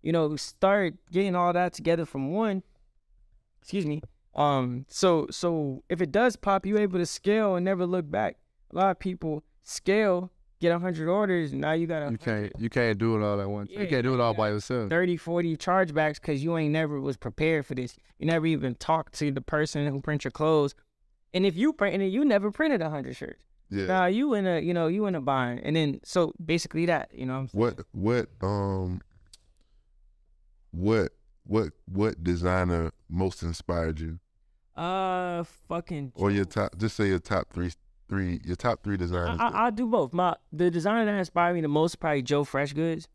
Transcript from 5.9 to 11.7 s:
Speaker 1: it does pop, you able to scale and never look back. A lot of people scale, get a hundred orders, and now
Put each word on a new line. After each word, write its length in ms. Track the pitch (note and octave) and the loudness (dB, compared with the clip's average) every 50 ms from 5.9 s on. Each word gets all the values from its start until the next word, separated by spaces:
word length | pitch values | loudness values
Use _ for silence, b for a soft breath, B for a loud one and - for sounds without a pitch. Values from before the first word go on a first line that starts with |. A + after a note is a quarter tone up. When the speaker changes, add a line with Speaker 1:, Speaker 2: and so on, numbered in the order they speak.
| F3+ E3 | -2 -2
Speaker 1:
it 100 | F#3 D3 | -2 0
does 240 | C#3 G3+ A#3+ B3+ - | 2 4 4 4 2
pop, 300 | - - G3+ G3 F#3+ - | 0 0 0 0 0 0
you 120 | G3 G#3 | 0 0
able 220 | G#3 G#3 G3+ F3+ F3+ | 2 2 2 0 0
to 60 | F3 | -2
scale 500 | D#3 - - - G3 G#3 A3 A3 G3+ F#3 | -2 -6 -4 0 2 2 2 2 2 2
and 100 | F3 F3+ | 2 0
never 200 | F#3+ G3 F3 F3+ | 0 0 0 0
look 240 | F3 F3+ F#3 E3 C#3+ | 0 0 -2 -2 -2
back. 280 | D#3+ G3+ G#3+ F2+ - _ _ _ _ _ _ _ | -2 -2 -2 -2 -4 _ _ _ _ _ _ _
A 40 | - | -2
lot 160 | E3+ F#3+ G3 | 2 2 2
of 80 | F3+ - | 2 0
people 440 | - F#3+ F3+ - - D#3+ D3+ D3+ _ _ _ _ _ | -4 -6 -6 -4 -6 -6 -6 -6 _ _ _ _ _
scale, 680 | - - - _ - G3 G#3+ A3 G3+ F3+ F3 F#3 F#3 _ _ _ _ _ _ | -12 -12 -4 _ 2 4 4 4 4 2 0 -2 -6 _ _ _ _ _ _
get 100 | E3+ E3+ | 2 2
a 80 | E3+ E3+ | 2 2
hundred 300 | F3 F#3 F3 D#3+ D#3 E3 | 0 -2 -4 -2 0 0
orders, 420 | F3+ G3+ G#3+ G3+ F3+ F3 D#3+ C#3+ | 2 2 2 2 2 0 0 -2
and 80 | C#3 C3+ | -4 -2
now 120 | C#3+ D3+ | -2 0